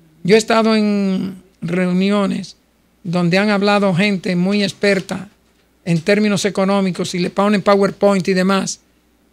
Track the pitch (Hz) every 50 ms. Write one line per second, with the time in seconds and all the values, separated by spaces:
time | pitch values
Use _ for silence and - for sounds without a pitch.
0 | _ _ _ _ - 170 208 226 220 226 226 226 220 220 220 214 208 208 208 202
1 | 202 190 190 190 185 190 190 - - _ _ _ - 165 170 180 185 180 180 185
2 | 190 196 202 208 196 190 190 185 185 - - _ _ _ _ _ _ _ _ _
3 | _ 185 165 180 175 170 175 190 208 214 208 196 202 202 202 202 202 196 180 156
4 | 208 208 202 180 - 185 185 175 180 190 208 208 202 190 - - - 202 196 190
5 | 175 - 185 190 185 - _ _ _ _ _ _ _ _ _ _ _ 180 170 165
6 | 156 - 202 208 214 208 202 180 - 202 180 196 190 190 202 202 196 190 165 -
7 | - - - 180 175 175 - - 196 208 214 196 - 208 202 196 196 190 - -
8 | - 202 202 190 170 196 190 185 185 190 196 190 185 - - - _ _ _ _
9 | _ _ _ _ _ _